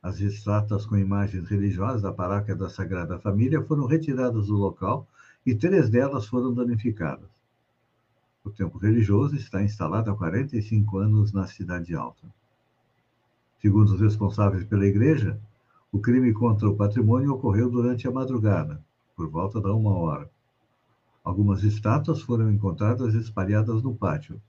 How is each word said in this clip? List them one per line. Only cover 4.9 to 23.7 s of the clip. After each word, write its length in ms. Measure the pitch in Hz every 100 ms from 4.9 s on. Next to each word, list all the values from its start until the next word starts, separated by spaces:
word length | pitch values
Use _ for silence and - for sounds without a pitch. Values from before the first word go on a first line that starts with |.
| 139 - _ - _
e 80 | -
três 380 | 110 165 190 117
delas 360 | 117 135 139 107
foram 280 | 123 127
danificadas. 760 | 120 120 113 113 104 80 67 - _ _ _ _ _ _ _ _ _ _ _
O 60 | 104
templo 300 | 104 87 -
religioso 540 | 101 117 104 101 147
está 280 | 143 107 98
instalado 480 | 101 - 82 98 110
há 60 | 98
quarenta 400 | 87 95 143 120
e 60 |
cinco 360 | 104 110 104 95
anos 340 | 101 107 107
na 140 | 98 90
Cidade 480 | - 87 87 85
Alta. 320 | 80 60 - - - _ _ _ _ _ _ _ _ _ _ _ _
Segundo 320 | 104 101 104
os 80 | 92
responsáveis 640 | 107 104 101 - 101 95
pela 220 | 87 104 98
igreja, 520 | 101 131 151 104 107 - _ _ _ _
o 60 | 107
crime 340 | 110 123 127
contra 360 | 107 120 104 110
o 80 | -
patrimônio 560 | 104 - 107 123 143
ocorreu 360 | 131 - 101 123
durante 400 | 120 120 120 127
a 20 |
madrugada, 720 | 127 131 123 104 90 76 76 - _ _ -
por 120 | 80
volta 320 | 78 98 113
da 140 | 98
uma 180 | 110 107
hora. 380 | 92 82 69 73 _ _ _ _ _ _ _ _ _
Algumas 400 | - 90 104 92
estátuas 600 | 104 104 107 139 151 151
foram 280 | - 117 113
encontradas 640 | 101 101 82 104 120 123
espalhadas 680 | 110 110 - 98 104 107